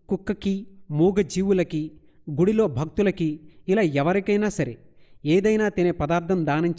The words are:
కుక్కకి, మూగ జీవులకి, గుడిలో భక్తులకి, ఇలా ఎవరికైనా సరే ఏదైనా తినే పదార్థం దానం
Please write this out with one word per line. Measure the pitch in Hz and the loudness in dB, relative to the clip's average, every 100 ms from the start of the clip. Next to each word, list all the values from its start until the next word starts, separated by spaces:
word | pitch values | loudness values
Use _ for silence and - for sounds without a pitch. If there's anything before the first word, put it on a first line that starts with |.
| - | -6
కుక్కకి, | 190 - 196 202 196 214 - - | -6 -4 -4 -2 -4 -6 -18 -6
మూగ | 151 180 196 160 | 2 2 2 -2
జీవులకి, | 180 196 190 170 156 156 - - - - | -2 0 0 0 -4 -6 -12 -20 -18 -8
గుడిలో | 143 185 220 202 | 0 2 2 0
భక్తులకి, | 123 156 - 202 185 160 151 - - - | 0 -4 0 0 0 -4 -4 -12 -10 -2
ఇలా | 185 170 139 | 0 2 2
ఎవరికైనా | 151 196 196 208 208 | 0 0 0 0 0
సరే | - 123 117 - - - - | -2 -4 -6 -18 -20 -20 -8
ఏదైనా | 147 180 214 214 208 | 0 2 4 2 0
తినే | - 175 | 0 0
పదార్థం | 170 151 170 170 185 147 | 0 0 0 0 0 0
దానం | 147 175 | 0 0